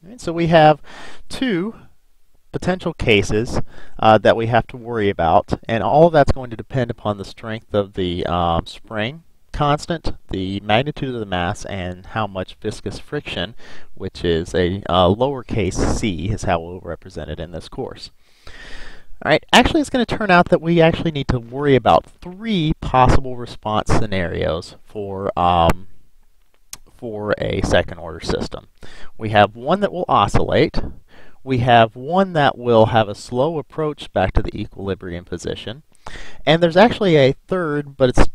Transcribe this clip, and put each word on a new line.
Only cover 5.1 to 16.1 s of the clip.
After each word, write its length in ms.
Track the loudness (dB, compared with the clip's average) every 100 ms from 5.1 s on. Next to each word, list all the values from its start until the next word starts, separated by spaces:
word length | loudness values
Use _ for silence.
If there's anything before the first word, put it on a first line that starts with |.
about, 440 | 0 4 4 2 -6 -4
and 160 | -2
all 240 | 0 4 4
of 60 |
that's 180 | 4 2
going 180 | 0 -4
to 80 | -12
depend 340 | -8 -4 -4
upon 260 | -4 -6 -6
the 80 | -8
strength 480 | -14 -12 -12 -4
of 200 | -2 -2
the, 320 | -4 -4 -2 -2
um, 400 | 0 0 0 -2
spring 580 | -10 -12 -6 -6 -8 _ _ _
constant, 640 | -4 0 0 -2 -4 -4 -6 -6
the 300 | -6 -4 -6
magnitude 540 | 0 0 0 -6 -8
of 60 | -8
the 60 | -6
mass, 400 | -4 -2 -4 -8
and 420 | -8 -8 -10 -10
how 200 | -6 -6
much 300 | -6 -10 -8
viscous 380 | -10 -8 -10 -10
friction, 560 | -10 -10 -8 -8 -8 -8 -10 -8 -8 -8
which 280 | -10 -6
is 300 | -2 -2 -2
a, 300 | -2 0 -2 -2
uh, 200 | 2 4
lowercase 680 | 4 0 -4 -6 -4 -2
c 560 | -2 -2 0 -2